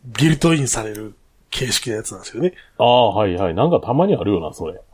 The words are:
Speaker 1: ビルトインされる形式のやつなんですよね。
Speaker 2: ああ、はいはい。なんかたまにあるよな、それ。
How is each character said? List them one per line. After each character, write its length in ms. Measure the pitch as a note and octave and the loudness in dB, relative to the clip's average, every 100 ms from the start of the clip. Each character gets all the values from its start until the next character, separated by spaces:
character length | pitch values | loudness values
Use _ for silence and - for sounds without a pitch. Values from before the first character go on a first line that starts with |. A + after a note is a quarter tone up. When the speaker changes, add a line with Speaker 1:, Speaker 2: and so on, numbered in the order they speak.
| B2+ | -12
Speaker 1:
ビ 240 | A2+ D3+ | 0 2
ル 80 | D3+ | 4
ト 160 | E3 | 2
イ 80 | D#3+ | 2
ン 60 | C3 | 0
さ 160 | - | -4
れ 100 | A2 | -6
る 220 | G#2+ G#2+ - _ _ _ | -10 -12 -16 _ _ _
形 220 | - B2+ | -8 -4
式 180 | - A#2+ | -4 -4
の 60 | G#2+ | -6
や 80 | |
つ 80 | - | -6
な 60 | G2 | -14
ん 40 | |
で 60 | - | -14
す 100 | - | -4
よ 60 | |
ね。 100 | F3+ - - _ | -4 -4 -20 _
Speaker 2:
あ 60 | |
あ、 260 | A#2 B2 A#2 G2 | 4 6 4 2
は 120 | G#2 | 0
い 60 | |
は 160 | F2 F#2+ | 0 -2
い。 60 | E2 | 0
な 100 | D3+ | 2
ん 60 | |
か 80 | E3 | 2
た 140 | - | 0
ま 120 | C3 F#3+ | 0 2
に 100 | D3 | 0
あ 80 | |
る 80 | F#2+ | 0
よ 100 | F#2+ | 0
な、 120 | D#2+ | -2
そ 140 | - D#2+ | -10 -12
れ。 120 | - - | -12 -20